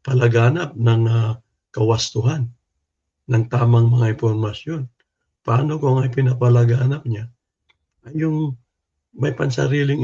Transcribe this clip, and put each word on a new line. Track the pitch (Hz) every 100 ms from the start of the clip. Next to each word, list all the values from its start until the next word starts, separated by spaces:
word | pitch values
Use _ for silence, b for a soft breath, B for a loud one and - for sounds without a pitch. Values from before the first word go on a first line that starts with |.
palaganap | - 127 120 113 120 165 175
ng, | 113 117 113 113
ah, | 117 113 117 _ _ _
kawastuhan | - 110 113 - 110 120 156 120 - _ _ _ _ _ _ -
ng | 117 113
tamang | 127 120 117 117
mga | 120 110 107
impormasyon. | 113 110 107 101 - 165 127 _ _ _ _ _
Paano | - 117 151 156
kung | 143 131
ang | 127
pinapalaganap | 127 127 123 123 120 117 120 127 147 123
niya | 104 117 _ _ _ _ _ _ _ 123
ay | 156
yung | 160 156 151 123 _ _ _ _ _ -
may | 123 120
pansariling | 139 123 139 147 143 147